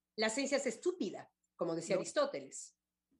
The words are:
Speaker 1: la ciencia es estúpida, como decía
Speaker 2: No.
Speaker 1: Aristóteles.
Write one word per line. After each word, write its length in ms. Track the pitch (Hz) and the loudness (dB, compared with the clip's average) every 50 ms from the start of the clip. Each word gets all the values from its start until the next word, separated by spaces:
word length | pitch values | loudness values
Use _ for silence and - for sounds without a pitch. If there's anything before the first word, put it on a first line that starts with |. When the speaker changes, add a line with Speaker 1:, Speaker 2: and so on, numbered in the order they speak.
| _ _ - | _ _ -4
Speaker 1:
la 120 | - 220 226 | 0 0 2
ciencia 280 | 226 277 269 - 285 | 2 2 0 2 2
es 80 | 269 - | 2 2
estúpida, 640 | 254 - - - 359 370 359 240 175 139 - - - _ _ _ _ _ | 0 -2 0 0 0 0 2 -2 -2 -2 -6 -12 -14 _ _ _ _ _
como 200 | - 175 170 165 | -4 -2 0 0
decía 200 | 165 - - 190 | -2 0 2 2
Speaker 2:
No. 60 | 175 | 2
Speaker 1:
Aristóteles. 720 | - - - 302 - - - 139 131 - - - - - _ _ _ _ _ _ _ _ _ | 2 2 2 2 2 2 0 -6 -8 -8 -12 -14 -14 -14 _ _ _ _ _ _ _ _ _